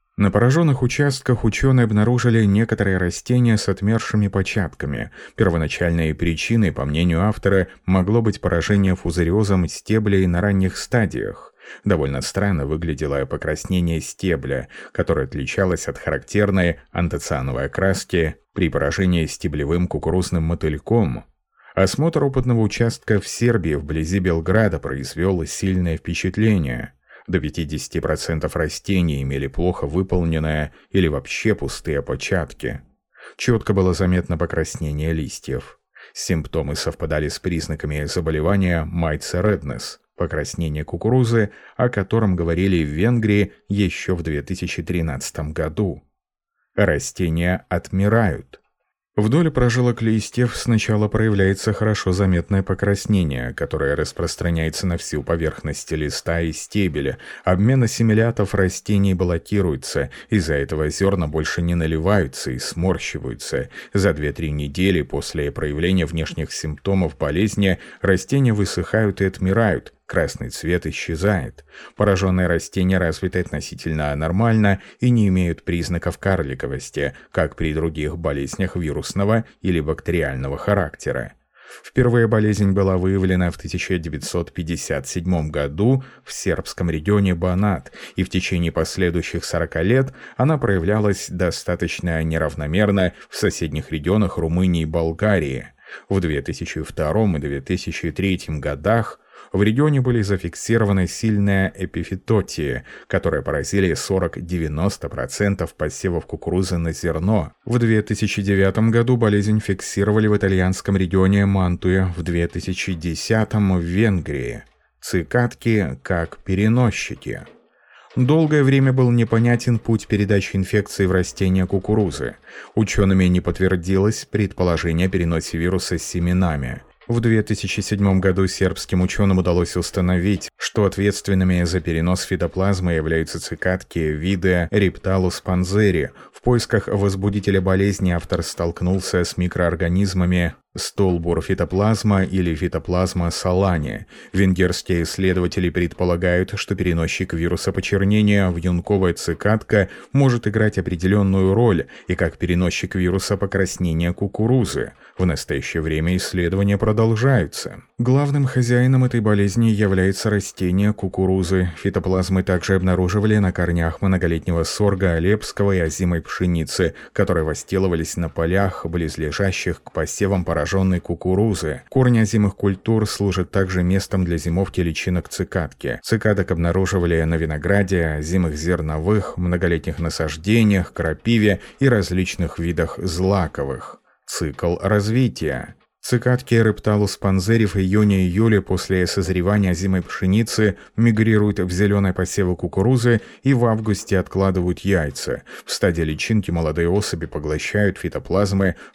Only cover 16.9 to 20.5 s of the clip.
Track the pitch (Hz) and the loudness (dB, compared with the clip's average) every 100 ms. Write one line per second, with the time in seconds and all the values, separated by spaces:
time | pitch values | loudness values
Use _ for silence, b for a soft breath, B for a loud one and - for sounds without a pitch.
16.9 | - 85 85 - 71 65 62 69 - 95 | -2 -2 -2 -4 -4 -4 -4 -4 0 0
17.9 | 92 - 87 80 - _ - 82 73 71 | 0 -2 0 0 -4 _ -2 0 0 -2
18.9 | 78 92 85 80 - 78 73 71 87 90 | 0 2 2 0 -4 -6 -4 -2 0 0
19.9 | 76 82 90 87 87 80 | -2 0 0 0 -2 -2